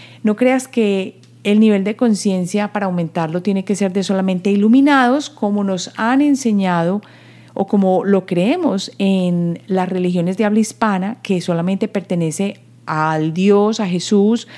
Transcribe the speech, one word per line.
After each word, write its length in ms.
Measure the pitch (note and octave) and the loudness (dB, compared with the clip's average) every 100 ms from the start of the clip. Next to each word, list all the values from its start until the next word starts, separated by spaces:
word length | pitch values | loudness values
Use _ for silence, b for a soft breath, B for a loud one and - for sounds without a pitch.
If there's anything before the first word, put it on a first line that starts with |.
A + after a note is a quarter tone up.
| B B | B B
No 120 | G#3+ G#3 | -2 0
creas 320 | B3 C4 B3+ | 2 0 -2
que 560 | - G#3 G3 F#3 - - - | -2 0 0 -4 -10 -20 -8
el 160 | - G#3 | 0 4
nivel 240 | A3 G3+ | 4 4
de 140 | G3 - | 0 -2
conciencia 760 | A#3+ G3+ G#3 F#3 F3 G#3 G#3 | 0 0 -2 -2 -2 -4 -4
para 140 | G#3 G3 | -4 -4
aumentarlo 560 | F3+ E3 F3 D#3+ F3 | -2 -4 -4 -4 -2
tiene 240 | F3+ F#3+ F#3+ | -2 -2 -2
que 100 | G3 | -2
ser 160 | G3 | -2
de 120 | F#3 | -2
solamente 460 | F#3 G3 F#3+ F#3 G3 | -2 -2 0 -2 0
iluminados, 800 | G3+ G#3+ B3+ C#4 C#4 B3 C#4 D4 | 2 4 4 4 4 2 0 -4
como 360 | - G#3 G#3 G3 | -6 -4 -2 -2
nos 260 | F#3 - - | -4 -8 -6
han 240 | A3 C4 | 0 2
enseñado 800 | D4 C4+ B3 G#3 F#3+ F3 E3+ G3+ - B B B B | 2 2 0 0 2 0 0 -2 -6 B B B B
o 140 | - G3 | -6 -2
como 380 | G#3 F#3+ F#3 F#3+ | 2 2 2 2
lo 200 | G3 F#3 | 0 0
creemos 680 | F3 F#3+ F4 D#4+ G3 - - | 0 0 0 0 -2 -6 -4
en 600 | G3 F#3+ F3+ F3 E3+ E3+ - | 0 2 0 0 -2 -4 -4
las 220 | F#3 F#3 | -2 -2
religiones 480 | F#3 F3+ F3+ F3 F#3+ | -2 -2 0 -2 0
de 80 | G#3+ | 0
habla 160 | G#3+ | 2
hispana, 560 | G#3+ - A3 F#3+ F#3+ A#3 | 0 -2 -2 -2 -4 -8
que 200 | - F3+ | -4 -4
solamente 480 | F3 E3+ F3 F#3+ G#3+ | -2 -2 -2 -2 -2
pertenece 720 | G3+ F3+ F3+ E3 D#3 G3 - - - - | -4 -4 -2 -2 -2 -6 -6 -20 -18 -8
al 480 | D#3 D#3 D#3 D#3 | -2 0 0 -2
Dios, 480 | D#3+ G3 G3+ G#3 A3+ | 0 4 4 2 0
a 60 | G3+ | -4
Jesús 600 | F3 - G#3 G3+ A#3 - | -4 0 2 2 0 -4